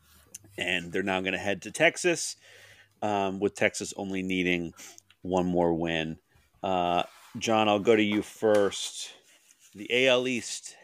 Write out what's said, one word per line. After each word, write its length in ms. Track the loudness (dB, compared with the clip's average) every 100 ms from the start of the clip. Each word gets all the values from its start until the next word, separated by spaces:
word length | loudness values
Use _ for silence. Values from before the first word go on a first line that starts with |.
| _ -20 _ -20 -16 -8
and 360 | -4 -4 -4
they're 100 | -4
now 180 | -2 -2
gonna 180 | -2 -4
head 240 | -4 -4
to 100 | -6
Texas, 640 | 2 2 2 0 0 -4 -10 -18 -20 -20 -20 _ _
um, 380 | -2 0 -2 0
with 140 | -2
Texas 380 | 2 0 0 -6 -8
only 260 | -6 -4
needing 500 | -2 0 2 0 -2 -10 -20 -20 _ _
one 240 | -2 0 2
more 280 | 2 2
win. 440 | 2 0 -2 -4 -8 _ _ _ _
Uh, 400 | -2 0 2 0 -2 -8 -16 -6
John, 320 | 0 2 4
I'll 120 | 4
go 160 | 4 4
to 60 |
you 200 | 4 0
first. 880 | -2 -2 2 4 2 -2 -8 -10 -14 -18 _ _ _ _ _
The 140 | -16 -2
A 160 | 2 4
L 220 | 4 2
East 480 | -4 -6 -10 -14 -20